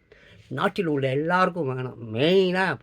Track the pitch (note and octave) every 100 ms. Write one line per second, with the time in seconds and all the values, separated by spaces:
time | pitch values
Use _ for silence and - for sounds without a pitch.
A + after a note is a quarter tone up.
0 | _ - - - - C3 F#3+ G3+ E3+ C#3+
1 | C3 C3 D#3+ F3+ F#3 F3 C3+ C3 B2+ A2+
2 | A2+ A2 D3+ F#3+ F#3 F#3 F#3 C3